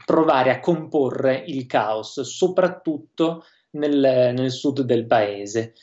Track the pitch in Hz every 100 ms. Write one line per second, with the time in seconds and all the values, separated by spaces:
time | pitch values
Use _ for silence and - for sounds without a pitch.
0 | - 160 160 135 127 120 - 165 156 156
1 | 131 - 131 131 - 135 127 139 107 107
2 | 107 - 131 - 180 185 180 180 - 151
3 | - - 165 165 - _ _ 151 147 143
4 | 131 127 127 123 127 127 147 131 123 117
5 | 113 117 104 101 101 113 113 -